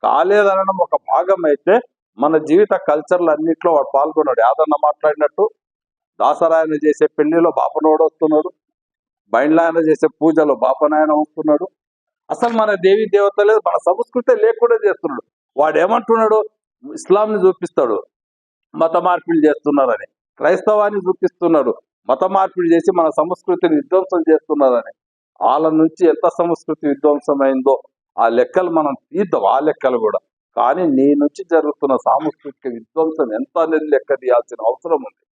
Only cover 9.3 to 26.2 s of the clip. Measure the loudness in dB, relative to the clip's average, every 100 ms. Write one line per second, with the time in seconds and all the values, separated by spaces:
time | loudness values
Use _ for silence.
9.3 | -2 2 2 2 0 0 2 0 _ 0
10.3 | 2 0 0 0 0 0 0 0 0 -2
11.3 | -4 -2 0 -2 _ _ _ _ _ _
12.3 | -4 -2 0 -2 0 2 2 2 2 2
13.3 | 2 2 2 2 -2 -2 -2 -2 -4 0
14.3 | 2 2 2 2 2 0 -2 -6 -8 -12
15.3 | _ _ -2 0 2 0 0 0 0 2
16.3 | 0 -2 _ _ _ -18 -16 0 2 2
17.3 | 2 0 0 -6 -2 -2 -2 -6 _ _
18.3 | _ _ _ _ -4 0 0 0 -4 -2
19.3 | 2 2 0 -2 0 0 -2 -6 _ _
20.3 | _ -2 0 0 0 0 -2 -4 -2 -4
21.3 | _ 0 0 0 -4 _ _ -6 -2 0
22.3 | 0 -2 -2 0 2 2 0 0 0 -4
23.3 | -4 -4 -2 2 0 0 -2 0 -4 2
24.3 | 0 _ 0 2 0 -4 -18 _ _ _
25.3 | _ -2 0 0 2 0 2 0 2